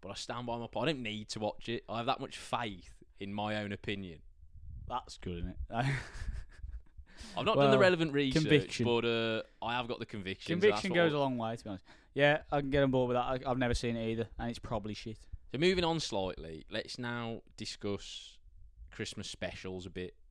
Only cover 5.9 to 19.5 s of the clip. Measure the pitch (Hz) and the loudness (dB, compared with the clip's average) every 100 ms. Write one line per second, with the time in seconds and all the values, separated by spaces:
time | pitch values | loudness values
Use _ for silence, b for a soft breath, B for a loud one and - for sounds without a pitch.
5.9 | 135 - - - - - - - - - | 0 -4 -8 -8 -6 -8 -12 -12 -12 -14
6.9 | - - B B B 165 208 139 135 185 | -20 -20 B B B 2 6 8 10 8
7.9 | 175 165 143 139 147 156 147 101 - 120 | 6 4 2 4 4 8 6 6 0 4
8.9 | 117 117 117 113 110 - - 110 120 120 | 4 4 2 2 0 -4 -6 -2 -2 -2
9.9 | 117 117 110 95 95 - 170 208 208 196 | -4 -6 -6 -6 -6 -2 4 4 4 2
10.9 | 175 165 147 139 123 113 117 107 98 - | 4 4 4 0 0 -2 -4 -8 -10 -12
11.9 | B B 135 143 151 - 147 139 143 139 | B B 4 4 4 2 0 2 4 6
12.9 | 127 123 123 123 131 135 127 123 120 120 | 4 4 2 0 -2 0 2 2 2 0
13.9 | 113 113 113 113 - 117 117 - 113 104 | 0 0 -2 -2 -4 -6 -6 -4 -4 -4
14.9 | 104 113 110 - - - 123 175 185 170 | -8 -8 -12 -12 -14 -8 0 2 4 2
15.9 | 165 - 101 95 - 80 80 - 107 - | 2 0 0 -2 -4 -10 -12 -8 -6 -6
16.9 | - 120 120 117 113 - - 107 - 104 | -6 -6 -4 -4 -6 -10 -12 -10 -6 -4
17.9 | 98 - - - - - - - - - | -4 -6 -12 -14 -20 -20 -20 -20 -18 -14
18.9 | - 107 - 98 - 90 | -8 -8 -8 -10 -8 -8